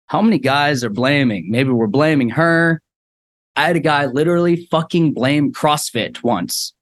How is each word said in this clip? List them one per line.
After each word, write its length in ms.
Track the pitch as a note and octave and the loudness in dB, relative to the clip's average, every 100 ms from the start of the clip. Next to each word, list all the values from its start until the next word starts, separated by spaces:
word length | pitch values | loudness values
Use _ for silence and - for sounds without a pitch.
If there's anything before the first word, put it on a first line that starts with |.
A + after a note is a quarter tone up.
| - | -6
How 160 | D#3 | 0
many 160 | A3 F3 | 0 2
guys 440 | C3+ C#3+ C#3+ C#3 | 0 0 0 -2
are 60 | A#2+ | -4
blaming? 600 | G2+ C3 C#3+ B2+ G2 E2+ | -2 0 2 0 -2 -4
Maybe 180 | A#2 C3+ | -2 0
we're 180 | A#2+ A2 | 0 0
blaming 440 | C3 D#3 D3 A#2+ | 2 2 2 0
her. 500 | A#2 E3 E3 E3 E3 _ _ _ _ _ _ _ | 2 2 2 2 0 _ _ _ _ _ _ _
I 120 | - D#3 | -2 0
had 100 | F3 | 2
a 40 | |
guy 260 | D3+ D3 C#3 | 2 0 0
literally 580 | C3 D#3+ F3 F3 E3+ - | 0 0 2 2 0 0
fucking 420 | D#3+ D#3+ F3 D#3 | -2 0 0 0
blame 400 | A2+ B2+ D3 C#3 | 0 0 2 0
CrossFit 680 | - D#3 D3+ - A#2 F2 - | 0 0 0 -2 -6 -6 -4
once. 500 | A#2+ G2+ F2 - - - | -2 -2 -4 -8 -10 -14